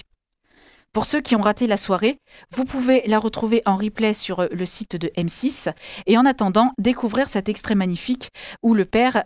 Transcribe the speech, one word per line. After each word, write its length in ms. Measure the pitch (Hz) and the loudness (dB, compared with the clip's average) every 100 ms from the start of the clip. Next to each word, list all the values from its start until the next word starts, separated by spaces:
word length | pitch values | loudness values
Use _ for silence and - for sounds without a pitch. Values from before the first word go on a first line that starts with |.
| - _ _ _ _ _ _ _ _ | -18 _ _ _ _ _ _ _ _
Pour 140 | - - | -4 0
ceux 160 | 294 | -2
qui 140 | 294 226 | 0 2
ont 60 | |
raté 260 | 208 208 247 | 2 0 0
la 100 | 196 | 0
soirée, 400 | - 180 220 277 _ - - | 0 0 0 -2 _ -20 -8
vous 140 | - 262 | -6 -4
pouvez 380 | 269 247 262 208 | -2 2 2 4
la 140 | 214 | 0
retrouver 420 | 220 - 220 233 - | 0 -2 0 2 2
en 80 | 190 | 0
replay 400 | 214 214 220 208 | -2 0 0 0
sur 320 | - 180 180 | -4 -2 -2
le 160 | 175 180 | -2 -6
site 300 | - 214 175 | -8 -8 -6
de 160 | 165 - | -4 -2
M 140 | 170 | -2
six 400 | - 254 - 170 - - - - | -2 -2 -2 -4 -6 -12 -6 2
et 100 | 226 | 4
en 80 | 269 | 4
attendant, 460 | 262 202 208 247 - | 4 2 2 2 2
découvrir 500 | 208 247 226 214 277 | 0 0 -2 -2 -2
cet 180 | 208 196 | -2 -4
extrait 280 | 214 - 208 | -4 -2 0
magnifique 540 | 185 175 - 254 - - - - | 0 -4 -4 -6 -8 -16 -18 -2
où 100 | 233 | 2
le 120 | 220 180 | 2 2
père, 400 | 220 254 233 | 2 2 0